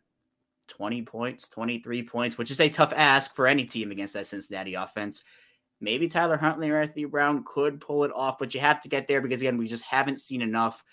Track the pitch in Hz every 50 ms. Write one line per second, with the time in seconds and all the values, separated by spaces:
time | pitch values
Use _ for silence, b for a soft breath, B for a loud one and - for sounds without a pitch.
0 | _ _ _ _ _ _ _ _ _ _ _ _ _ - - - 98 107 120 120
1 | 113 - - 113 120 127 - - - - - 110 113 120 120 117 120 120 120 123
2 | 117 - - 120 120 123 117 - 117 120 135 156 160 147 156 - 151 - - 151
3 | 151 143 135 139 135 - - - 131 127 143 139 120 113 - 113 107 101 101 98
4 | 101 101 - 101 98 - 104 98 98 - 101 95 95 95 92 92 95 - - 107
5 | 104 101 101 - b b b b b b b b _ _ _ _ 110 104 117 139
6 | 165 160 165 170 170 165 156 143 151 156 156 156 160 151 151 151 151 151 156 151
7 | 147 139 143 143 143 147 147 135 - - - 143 143 147 143 143 - - 147 147
8 | 147 139 - - 135 135 127 - 135 120 - 127 143 147 151 - - - 143 139
9 | 139 - 139 135 131 123 131 117 131 131 123 117 117 110 117 117 - - 131 135
10 | 135 139 135 135 - - 135 123 117 110 110 113 117 113 - - b b